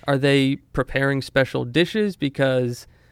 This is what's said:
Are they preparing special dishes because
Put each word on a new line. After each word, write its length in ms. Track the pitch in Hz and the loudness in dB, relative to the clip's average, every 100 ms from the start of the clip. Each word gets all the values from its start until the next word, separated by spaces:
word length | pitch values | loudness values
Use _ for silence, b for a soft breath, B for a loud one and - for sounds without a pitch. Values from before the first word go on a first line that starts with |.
| - | -2
Are 120 | 139 | 0
they 400 | 139 139 135 139 _ | 4 4 2 -2 _
preparing 480 | - 131 135 135 139 | -6 -2 0 0 -2
special 440 | - - 131 135 123 | -2 0 0 -2 -2
dishes 500 | 131 175 220 208 185 | 0 0 0 -2 -2
because 720 | 143 135 135 127 123 120 - b b | -6 0 0 0 -2 -6 -12 b b